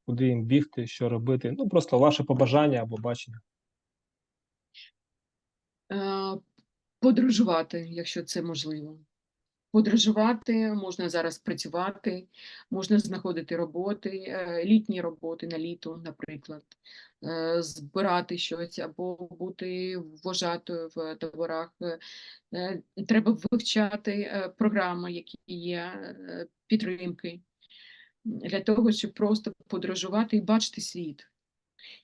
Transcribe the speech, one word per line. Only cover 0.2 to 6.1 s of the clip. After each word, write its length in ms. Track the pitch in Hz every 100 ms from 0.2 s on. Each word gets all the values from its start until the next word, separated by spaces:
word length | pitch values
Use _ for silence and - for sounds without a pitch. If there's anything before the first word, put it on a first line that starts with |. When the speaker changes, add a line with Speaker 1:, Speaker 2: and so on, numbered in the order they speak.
| 131
Speaker 1:
їм 160 | 120 113
бігти, 420 | 143 147 - 117
що 220 | - 120
робити? 440 | 117 120 127 120 180
Ну, 120 | 220
просто 300 | 175 - 123
ваше 240 | 147 -
побажання 580 | 143 131 117 143 151 123
або 160 | 113 110
бачення. 440 | 120 120 - 113 _ _ _ _ _ _ _ _ _ _ _ _ _ - - _ _ _ _ _ _ _ _ _ -
Speaker 2:
Е, 460 | 196 196